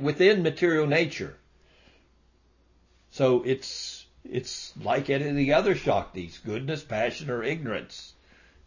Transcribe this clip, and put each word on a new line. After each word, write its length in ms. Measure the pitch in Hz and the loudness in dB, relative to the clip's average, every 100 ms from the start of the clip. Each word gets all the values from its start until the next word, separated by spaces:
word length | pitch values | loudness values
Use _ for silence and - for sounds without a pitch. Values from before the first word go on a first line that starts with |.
within 420 | 139 147 185 214 | 0 4 6 6
material 440 | 165 147 175 160 147 | 2 2 2 4 4
nature. 500 | 156 160 - 78 - _ _ _ _ _ _ _ _ _ _ _ _ _ _ _ _ _ | 2 2 -4 -10 -12 _ _ _ _ _ _ _ _ _ _ _ _ _ _ _ _ _
So 320 | - 131 123 | 2 4 4
it's, 640 | 123 135 - - - - - _ | 2 -2 -4 -12 -12 -14 -20 _
it's 480 | - 123 - - - - | -8 -6 -6 -10 -14 -6
like 280 | 101 131 139 | -2 0 0
any 180 | 139 147 | 0 0
of 80 | 143 | 0
the 180 | 139 | 4
other 200 | 151 202 | 4 4
Shaktis, 680 | 170 143 107 - 95 85 - | 2 2 0 0 -8 -12 -10
goodness, 380 | 110 107 135 156 | -8 -6 -4 -6
passion, 480 | - 107 123 - 151 | -4 -2 -2 -2 -6
or 120 | 120 | -4
ignorance. 720 | 113 160 131 98 - - - - _ - _ _ | -4 -4 -4 -6 -8 -16 -20 -20 _ -20 _ _